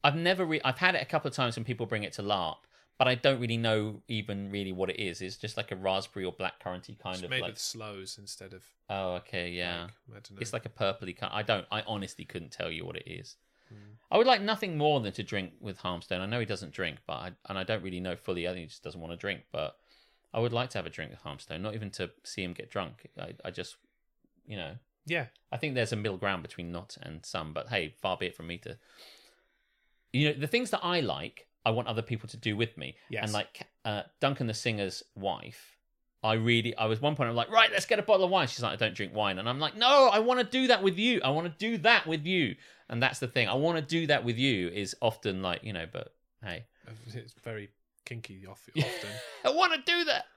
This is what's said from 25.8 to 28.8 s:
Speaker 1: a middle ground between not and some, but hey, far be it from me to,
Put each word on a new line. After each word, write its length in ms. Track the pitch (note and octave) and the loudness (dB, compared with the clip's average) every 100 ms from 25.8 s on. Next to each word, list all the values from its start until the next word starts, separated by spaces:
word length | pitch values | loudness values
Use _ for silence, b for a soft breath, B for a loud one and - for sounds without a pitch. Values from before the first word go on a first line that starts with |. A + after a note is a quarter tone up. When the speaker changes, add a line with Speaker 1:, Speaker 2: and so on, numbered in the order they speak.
| A2 | 0
Speaker 1:
a 40 | A2 | 0
middle 200 | G#2+ F#2 | -2 0
ground 240 | G2 F#2+ | 0 -2
between 280 | D#2 - E2+ | -6 -10 -8
not 240 | E2+ E2+ - | -8 -10 -14
and 220 | - D#2 - | -12 -12 -8
some, 260 | - D#2 | -6 -4
but 160 | D#2 - | -6 -2
hey, 260 | A2 D#2+ - | -2 -2 -4
far 160 | G2 F2+ | -2 -2
be 100 | F2+ | -4
it 80 | - | -6
from 100 | E2 | -12
me 120 | E2+ | -10
to, 180 | - - | -10 -14